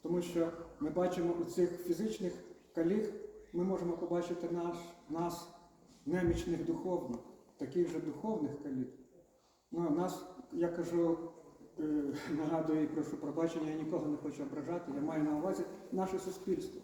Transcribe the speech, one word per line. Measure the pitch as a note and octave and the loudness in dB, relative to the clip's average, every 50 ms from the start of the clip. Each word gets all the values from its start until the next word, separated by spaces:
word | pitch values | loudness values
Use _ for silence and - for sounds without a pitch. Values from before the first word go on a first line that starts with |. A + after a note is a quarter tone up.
Тому | - D#3+ F3 F3+ | 0 0 0 0
що | F3 - - E3+ E3 E3+ - - - - - - | 0 0 2 2 2 2 0 -6 -12 -14 -6 -4
ми | C#3+ D#3 | -4 0
бачимо | D#3 F3+ F3+ F3+ - F3+ E3+ E3+ E3+ E3+ | 2 4 2 4 2 2 2 2 2 2
у | E3 | 0
цих | - - F3+ F3 F3 - - - | 0 4 4 4 4 2 -4 0
фізичних | F3+ E3+ E3 A3 A3 G#3+ - F#3+ F3 - - - - - - - - - | 0 0 2 2 0 0 0 -2 -4 -4 -4 -12 -16 -18 -20 -20 -8 -2
каліг, | E3+ E3 E3+ G3+ A3 G#3 - - - - - - - - - - | 2 4 4 4 4 2 0 -4 -6 -10 -12 -14 -16 -18 -6 -2
ми | E3+ F3+ | 0 2
можемо | F#3+ F#3+ F3 E3+ F3 E3+ | 2 2 2 0 -2 0
побачити | E3 F3 F3 F3 F3 E3+ - F3 - E3+ E3 | -2 0 0 2 0 2 0 -2 -2 -2 -2
наш, | E3+ F3 E3+ F3 E3+ - - - - - - - | -2 0 0 -2 -4 -4 -8 -12 -16 -18 -8 -6
нас, | D3+ E3 F3 E3+ - - - - - - - - - - - - - - - | -2 0 0 -2 -2 -4 -10 -14 -16 -20 -20 -20 -20 -20 -20 -20 -20 -8 -2
немічних | C#3 E3 F#3 F3 E3+ E3 - - E3+ E3+ - - | 0 2 4 4 4 4 2 2 0 0 0 2
духовно, | E3+ E3 - - F#3 F3+ E3+ - A#2+ A#2 - - - - - - - - | 0 0 0 2 0 0 0 0 -2 -6 -6 -8 -14 -20 -20 -20 -20 -8
таких | - C#3+ C3 - F3 E3+ D3 | -8 -8 0 4 4 4 4
же | D3+ D#3 | 2 -2
духовних | - D3+ C#3 - - A3 A3 D#3+ D3 B2+ C#3+ - - | -2 -2 -4 -2 -2 -2 0 0 0 -2 -2 -4 -4
каліг. | C#3+ C3 - B2 - - - - - - - - _ _ _ _ _ _ _ _ _ | -2 -2 -2 -2 -4 -6 -16 -20 -20 -20 -20 -20 _ _ _ _ _ _ _ _ _
Ну, | - E3 E3+ E3 | -2 0 2 4
нас, | - E3+ F3+ - - - - - - - - - | 4 4 4 2 0 -4 -10 -12 -14 -16 -14 -6
я | - E3+ E3+ | 0 2 2
кажу, | E3+ E3+ F3 E3 E3+ E3+ E3+ E3+ E3 E3 D#3+ E3 E3 - - - - - - - - - - | 2 2 0 -2 2 4 4 6 4 4 2 0 -8 -10 -12 -20 -20 -20 -20 -20 -16 -6 -4
е, | D#3 | 0
<laughs> | - D3 D3+ C#3+ C#3 B2+ - - - D#3+ | 2 2 2 2 0 -2 -4 -4 -2 -2
нагадую | D3+ D#3+ D#3 E3 D#3+ D#3 D#3 D#3 D#3 D3+ | 0 2 2 2 2 2 2 4 4 2
і | |
прошу | C#3 - D#3 C#3+ - - | 2 2 -2 -2 -2 -4
пробачення, | - D3+ C#3 C#3 E3 E3 E3 - E3 D#3 D#3 | -4 -4 -2 0 2 2 2 2 0 -2 -2
я | D#3 | -2
нікого | D#3+ D#3 D#3 F3 E3 D#3 | -2 -2 0 -2 0 0
не | D3+ D3 | 0 -2
хочу | D3 - D3 C#3 - C#3+ | -2 -2 -6 -4 -4 -6
ображати, | - - D3+ C3+ E3 E3+ F3 - - C3+ | -6 -4 -6 -4 -2 -2 -4 -2 -4 -4
я | C#3+ | -2
маю | C#3+ D#3+ D#3+ D#3 D3+ | -2 0 2 2 2
на | D3+ D3+ | 2 2
увазі | D3 D#3+ F#3+ F#3 G3 E3+ - - - - - | 2 2 0 0 0 -2 -4 -6 -12 -8 -4
наше | - F#3+ F#3+ F#3 - F3 | 0 0 0 0 0 -2
суспільство | - F#3 F3+ - - G3 F3+ - - - - - | -2 -4 -8 -6 0 0 0 0 0 -6 -10 -12